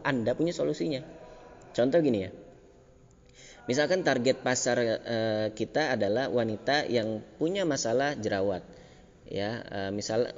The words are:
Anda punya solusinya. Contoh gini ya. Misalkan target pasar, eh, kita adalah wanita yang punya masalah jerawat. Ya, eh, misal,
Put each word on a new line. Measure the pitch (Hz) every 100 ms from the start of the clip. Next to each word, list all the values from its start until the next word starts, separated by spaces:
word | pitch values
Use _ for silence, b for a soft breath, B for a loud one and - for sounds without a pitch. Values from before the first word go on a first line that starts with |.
| 139
Anda | 131 113 127
punya | 165 170
solusinya. | 147 151 170 131 147 - B B B - - -
Contoh | 123 165
gini | 147 107 92
ya. | - - - - - - - - - - B B B -
Misalkan | 127 147 185 156
target | 127 120 127
pasar, | 127 127 131 120
eh, | 117 110 - 117 113 107 107
kita | - 110 143 151 120
adalah | 98 113 135
wanita | 117 113 107 - 147 -
yang | 117 110 110 - -
punya | 156 196 175
masalah | 135 117 123 143 143
jerawat. | 107 101 98 92 - B B B B - -
Ya, | 98 101 117 -
eh, | 101 98
misal, | 101 104 113 123